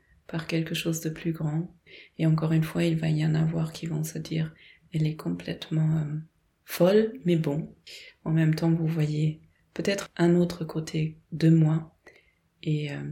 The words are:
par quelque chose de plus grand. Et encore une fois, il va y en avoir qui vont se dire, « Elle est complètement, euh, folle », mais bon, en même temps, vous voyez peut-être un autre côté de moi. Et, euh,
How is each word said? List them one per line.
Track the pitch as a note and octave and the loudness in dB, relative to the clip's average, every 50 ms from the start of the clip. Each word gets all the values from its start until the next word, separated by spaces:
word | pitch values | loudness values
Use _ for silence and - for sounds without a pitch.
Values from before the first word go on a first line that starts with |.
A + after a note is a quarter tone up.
| _ _ _ _ _ - | _ _ _ _ _ -10
par | - D#3+ D#3+ | -8 -8 -6
quelque | - E3+ E3 E3 - F3 | -2 -2 -2 -2 -2 -4
chose | D#3 - E3+ D#3+ D#3+ | -4 -2 -2 -4 -2
de | - D#3+ | -4 -6
plus | D#3 - - E3+ | -6 -4 -4 -4
grand. | D#3+ - D#3 D3+ D3+ D#3+ F3 - - _ _ - - - - _ _ - | -4 -2 -4 -2 -2 -2 -4 -6 -10 _ _ -20 -20 -20 -20 _ _ 0
Et | D#3+ | 2
encore | D#3+ D#3+ D#3 D#3 D#3 | 2 4 2 2 2
une | D#3+ D#3+ | 2 2
fois, | D#3 - - E3+ E3+ | 2 0 0 0 0
il | E3+ E3 | 0 0
va | D#3+ D#3+ D#3+ | 0 0 0
y | D#3 D3+ D#3 | 0 2 2
en | D#3+ D#3 | 2 2
avoir | D#3+ D#3+ D#3+ E3 E3 D#3+ D#3 | 2 2 2 0 -2 -2 -4
qui | - - E3 | -6 -8 -8
vont | E3 D#3 D3+ D#3 | -6 -4 -4 -4
se | - - D#3 | -6 -6 -10
dire, « | D#3 - E3 D#3+ D#3+ D#3+ - _ - - - _ _ _ | -8 -4 -4 -4 -4 -4 -8 _ -20 -20 -20 _ _ _
Elle | - D#3 D#3 | -2 -2 -2
est | D3+ D#3 | -2 -2
complètement, | - - E3+ - E3+ - - - - - - D#3+ D#3 D#3 D#3 D#3+ D#3+ | -4 -6 -6 -6 -6 -6 -8 -10 -10 -8 -4 -2 0 2 2 2 0
euh, | D3+ D3 D3+ D#3 D#3 - _ _ _ _ _ _ _ | -2 -4 -6 -8 -10 -12 _ _ _ _ _ _ _
folle », | - - - F3 F#3 G#3 G#3+ A3 A3+ - - - | -10 0 2 4 6 6 4 4 2 -2 -4 0
mais | F3 F3 | 0 2
bon, | D#3+ D#3 D3 C#3+ D#3+ - - - _ _ - - - - - - _ - | 2 2 0 -2 -4 -6 -8 -14 _ _ -20 -20 -20 -20 -20 -20 _ -4
en | E3 | 0
même | D#3+ D#3+ D#3+ D#3 D#3 | 2 2 4 2 2
temps, | D#3 E3+ E3 | 2 2 2
vous | E3 E3+ D#3+ | 2 2 0
voyez | D#3 E3 D#3+ D3+ D3+ D3+ D3+ D#3+ D#3 D#3 - - _ _ _ _ _ - | -2 0 0 0 0 0 0 0 -2 -2 -4 -12 _ _ _ _ _ -10
peut-être | - E3 G3+ G3 G3+ - - _ | -4 -4 -2 -4 -4 -6 -8 _
un | - E3+ E3+ F3 | 2 2 4 4
autre | F3 F3 F3 - - E3 | 4 4 2 -2 -6 -8
côté | D#3+ - D#3+ D#3 - - D#3+ D#3 D#3 - - _ _ | -6 -6 -6 -6 -4 -4 -4 -4 -4 -6 -12 _ _
de | D#3 D3 E3 D#3+ | -2 4 6 6
moi. | E3 E3 D#3 D#3 D#3 D#3+ D#3+ - _ _ _ - - _ _ _ _ _ _ _ _ _ | 8 8 6 4 2 0 -2 -6 _ _ _ -20 -20 _ _ _ _ _ _ _ _ _
Et, | - D#3+ D3+ D3+ D3+ D3 | -4 -4 -2 -2 -4 -6
euh, | C#3+ C#3+ C#3+ D3 | -8 -8 -8 -10